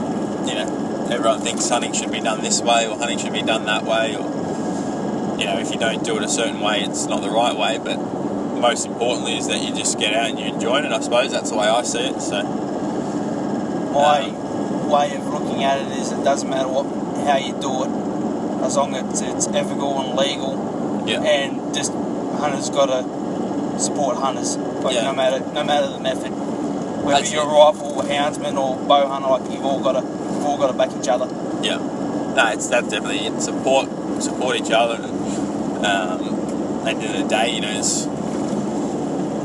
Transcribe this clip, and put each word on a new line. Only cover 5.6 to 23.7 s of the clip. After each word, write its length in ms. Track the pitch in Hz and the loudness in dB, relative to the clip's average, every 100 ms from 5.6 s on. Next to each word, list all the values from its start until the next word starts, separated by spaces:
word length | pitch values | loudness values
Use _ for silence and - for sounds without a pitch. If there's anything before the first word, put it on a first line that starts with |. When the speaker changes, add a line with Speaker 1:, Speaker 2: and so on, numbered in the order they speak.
| - | -2
Speaker 1:
you 80 | 107 | 0
don't 240 | 113 110 | 0 0
do 140 | - 107 | 0 0
it 60 | |
a 60 | 101 | 0
certain 300 | - 113 98 | 0 0 0
way, 200 | 104 104 | 0 0
it's 240 | 101 - - | 0 -2 -2
not 140 | 107 | -2
the 80 | 98 | 0
right 260 | 110 120 107 | 2 2 2
way. 240 | 101 113 | 0 0
But 140 | - - - - - - - - | -2 -4 -4 -4 -4 -2 -2 2
most 260 | 120 110 - | 2 2 -2
importantly 520 | - - 110 101 117 | -2 0 0 -2 -2
is 100 | 98 | 0
that 140 | 104 | -2
you 120 | - | -2
just 240 | - - - | -2 -2 0
get 160 | 110 | 2
out 160 | 110 113 | 2 0
and 100 | 104 | -2
you 60 | - | -4
enjoy 320 | - - 135 | -2 0 2
it, 80 | 143 | 2
and 80 | |
I 60 | 110 | -2
suppose 320 | - 120 127 | 2 2 2
that's 180 | 123 - | 0 -2
the 80 | 110 | 2
way 100 | 107 | 4
I 140 | 117 | 4
see 160 | - 117 | 2 0
it. 220 | 131 113 | -2 -2
So, 220 | - 101 101 - - - - - - - - - - - - - - | -2 -2 -2 -2 -2 -2 -2 -2 -2 -2 -2 -2 -2 -2 -2 -2 0
Speaker 2:
My 280 | 139 147 147 | 4 6 6
Speaker 1:
um, 680 | - - - - - - - | 2 -4 -4 -4 -2 -2 2
Speaker 2:
way 260 | 143 143 139 | 4 4 0
of 100 | 139 | -4
looking 360 | - - - | -2 -2 0
at 160 | 135 139 | 2 2
it 100 | 131 135 | 0 -4
is 140 | - | -2
it 120 | - | 0
doesn't 260 | 139 139 - | 2 2 2
matter 180 | 135 131 | 0 0
what, 180 | 135 139 - - - 143 | 0 -2 -4 -4 0 2
how 120 | 135 | 2
you 160 | - - | 2 -2
do 240 | 139 127 | -2 -2
it, 60 | 139 - - - - - - - 127 | -2 -2 -2 -2 -2 -2 -2 0 0
as 100 | 139 | 2
long 180 | 143 131 | 2 0
as 260 | - - | -2 -2
it's, 0 | |
it's 260 | 117 - 123 143 | -2 -2 0 0
ethical 440 | - 143 143 139 | 0 -2 0 0
and 160 | 131 131 | 0 0
legal. 880 | 139 143 - - - - - - - | 0 0 -2 -2 -4 -2 -2 -2 0
Speaker 1:
Yeah. 140 | - | 2
Speaker 2:
And 520 | 156 147 139 - - | 4 4 2 -2 -4
just 180 | - - - - - - - | -2 -2 -2 -2 -2 -2 0
hunters 300 | 147 139 - | 0 0 0
gotta 340 | 143 135 127 123 - - - - - - | 2 4 2 -2 -4 -4 -2 -2 -2 -2